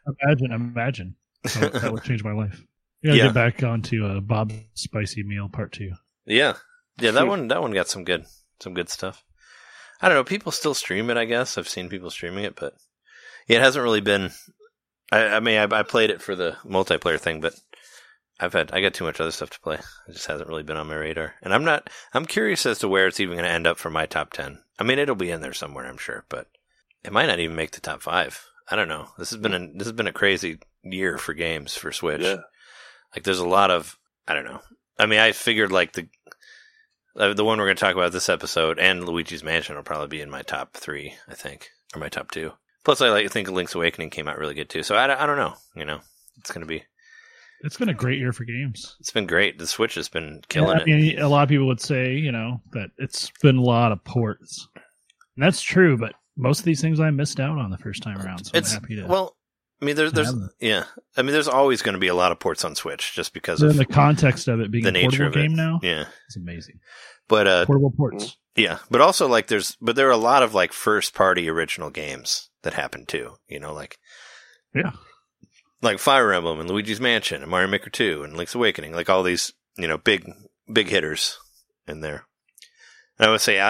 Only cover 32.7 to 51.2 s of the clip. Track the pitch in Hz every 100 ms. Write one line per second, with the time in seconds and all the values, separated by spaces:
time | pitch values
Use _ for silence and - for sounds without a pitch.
32.7 | - - - _ - 98 92 87 92 98
33.7 | 87 80 - _ _ - 76 - - -
34.7 | _ _ - 107 107 113 101 - 110 101
35.7 | 92 87 - 82 _ _ - _ - -
36.7 | _ _ _ _ - 101 101 107 110 98
37.7 | 92 98 92 87 90 - 87 - - 80
38.7 | 80 92 92 87 85 80 85 78 82 76
39.7 | 73 73 78 73 76 73 69 - 69 65
40.7 | - - 73 73 - - 64 - 69 -
41.7 | _ _ 82 73 - - - 80 - _
42.7 | _ - 139 127 104 101 113 95 92 85
43.7 | 87 85 - 78 - 76 73 76 73 73
44.7 | 80 73 104 135 135 147 143 92 - -
45.7 | - 76 76 - _ _ _ - 87 80
46.7 | 78 - _ _ - - _ - _ 151
47.7 | - 233 123 123 139 127 117 120 120 139
48.7 | 110 - - - 117 92 85 98 - 82
49.7 | - 113 - 73 82 78 76 - - -
50.7 | - 165 151 156 147